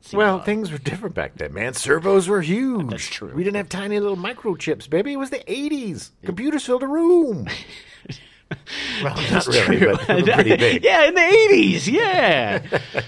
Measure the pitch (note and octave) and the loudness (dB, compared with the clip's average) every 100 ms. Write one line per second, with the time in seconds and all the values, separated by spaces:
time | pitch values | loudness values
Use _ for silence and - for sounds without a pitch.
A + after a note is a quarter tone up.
0 | - G3+ G#3 F#3+ - G#3+ G3 D3 C#3+ E3+ | -6 0 2 0 -2 -4 -6 -8 -8 -8
1 | G#3+ - C#2+ - D2 D2 A#2 - - D#3 | -8 -8 -8 -8 -10 -8 -8 -4 0 0
2 | F#3 G3 F3+ G3+ D#3 G#3 C4 A#3 C3+ F#2 | 2 2 2 0 0 -2 -2 -4 -4 -8
3 | - - G#2 D3 F#3 G3+ G3 F3+ G3+ G#3 | -10 -12 -8 -6 -4 -4 -6 -8 -4 -2
4 | G3+ F#3 F#3+ B3 A3 F3 - D3+ - D#3+ | -2 -4 -8 -8 -6 -4 -4 -6 -2 -2
5 | C4 C#4 C4+ C4+ - C4 D4 D4 A3 B2+ | -2 -6 -6 -8 -8 -6 -4 -4 -6 -10
6 | - _ - F3 C#4 D4+ B3 B3 C4+ D#4 | -12 _ -10 -6 -4 -4 -2 -2 -2 0
7 | E4 F4 D4 F3+ - - - - - - | 4 4 4 -2 -8 -12 -14 -20 -20 -20
8 | - - - _ - - - - - G#3+ | -18 -18 -20 _ -14 -14 -12 -12 -10 -6
9 | - - - - - - - F#3+ F#3+ D3+ | -6 -6 -2 -2 2 2 2 4 4 2
10 | - F#3 F3+ A#3 - A#2+ A#2+ F2 A#4 F4+ | 0 2 4 4 4 4 4 4 4 4
11 | D#4 F4+ E4+ A4 A4 G4 G3 E3+ C#3 D#4+ | 4 4 6 6 8 6 4 0 0 0
12 | A4 F4+ A3+ D3 A2 F#3 - E3+ - C#3 | 2 2 2 2 0 -4 -4 -4 -4 -8